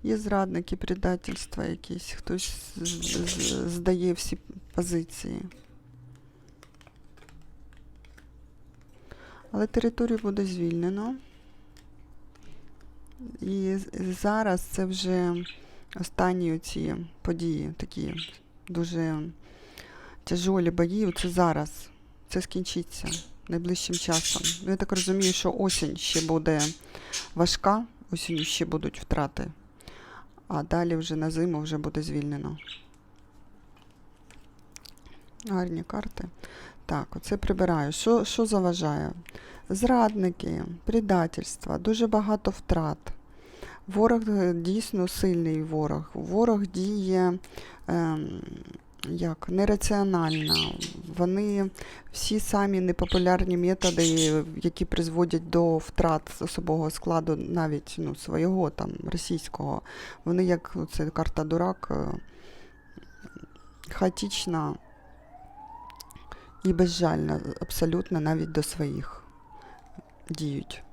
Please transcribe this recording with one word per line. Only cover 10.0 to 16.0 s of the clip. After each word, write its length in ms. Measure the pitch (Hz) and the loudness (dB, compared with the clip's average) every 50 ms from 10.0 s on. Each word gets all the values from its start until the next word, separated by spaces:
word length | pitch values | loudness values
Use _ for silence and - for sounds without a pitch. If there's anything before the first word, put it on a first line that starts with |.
| 240 233 226 220 | 2 2 2 0
буде 240 | 214 202 196 202 202 | 0 0 0 0 0
звільнено. 680 | 190 180 180 170 170 170 170 170 180 190 202 214 233 262 262 - - - - - - - - - - - - - - - - - - - - - - - - - - - - - - - - - - - - - - - - 254 233 - - | 0 0 0 0 0 0 0 0 0 0 -2 -4 -4 -6 -8 -10 -18 -20 -20 -20 -20 -20 -20 -20 -20 -20 -20 -20 -20 -20 -20 -20 -20 -20 -20 -20 -20 -20 -18 -16 -14 -14 -14 -14 -16 -18 -18 -18 -20 -18 -18 -18 -18 -16 -14 -14 -14 -10 -8
І 360 | - 190 196 196 190 190 190 | -4 -2 -2 0 0 0 0
з-, 360 | 196 196 - - - 190 185 185 185 | 0 -2 -6 -8 -6 -4 -4 -4 0
зараз 380 | - 202 208 220 220 208 185 180 | 2 2 2 4 4 2 2 2
це 240 | - - - - 190 | 0 -2 -2 -2 0
вже 600 | 185 185 185 190 185 185 180 180 175 175 175 180 - - - - - - - - - - 185 | 0 0 -2 0 2 2 4 4 2 2 0 -4 -8 -12 -16 -18 -18 -18 -20 -16 -14 -8 -8